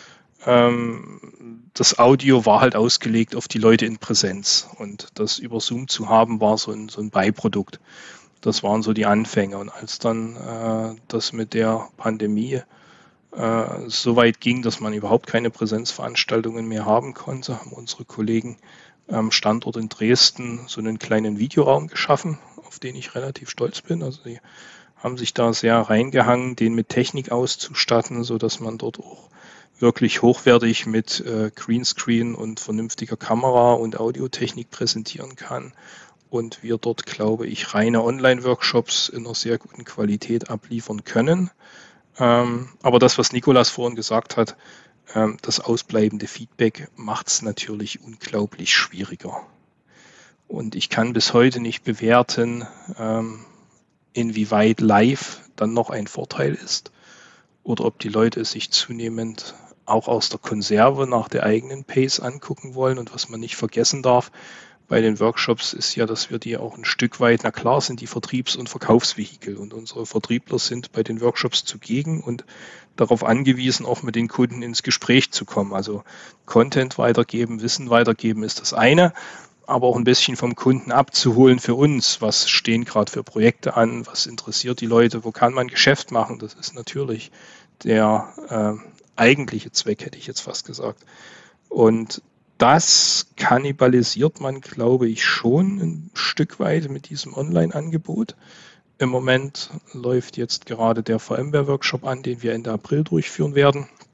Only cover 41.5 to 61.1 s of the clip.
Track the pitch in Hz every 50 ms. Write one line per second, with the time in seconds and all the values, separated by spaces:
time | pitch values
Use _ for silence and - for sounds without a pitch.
41.5 | _ _ _ - - - - - _ _ _ _ _ - 127 120 120 120 120 120
42.5 | 120 120 127 - - _ - 131 123 120 127 127 - - 117 - - 123 - 147
43.5 | 131 127 117 - - - 123 120 120 113 110 - 110 113 - - - 123 110 -
44.5 | - _ - - - - - _ _ _ _ - - 110 110 107 110 - - -
45.5 | - - - - 117 113 - - - 110 107 107 107 104 104 - - - 117 -
46.5 | _ - 120 110 - - 143 - _ - 117 107 107 - - - - - 113 107
47.5 | 101 - - 101 107 104 104 - - - - 117 113 - - - - 104 104 101
48.5 | - - 85 - - - - - - 90 98 - - - - 92 - - - -
49.5 | _ _ _ _ _ _ _ _ _ _ _ _ _ - - _ _ _ _ -
50.5 | - - 120 110 110 - - - - 117 117 120 120 117 - - - 120 123 131
51.5 | 127 123 117 113 113 - - 123 110 - 113 110 120 123 120 - - - 120 120
52.5 | 120 120 120 - - - - - 185 - 113 110 110 113 113 113 110 107 - -
53.5 | _ _ _ _ _ _ _ _ _ _ _ _ - 120 117 113 110 110 107 101
54.5 | 110 104 107 110 110 - 117 107 104 101 110 123 139 135 - - - - - _
55.5 | _ - 107 110 113 120 117 - - 110 101 - - - - - - - - -
56.5 | - - - - - - - - _ _ _ - - - - - - _ _ _
57.5 | _ _ - - 117 - - 117 - - - 113 104 110 113 117 - - 110 -
58.5 | - 110 - - - - - - 120 117 117 113 113 113 113 113 110 - - -
59.5 | - - - - - _ _ - 113 113 - - 120 110 - - - 101 - -
60.5 | 110 104 98 - 107 104 - 135 139 139 135 127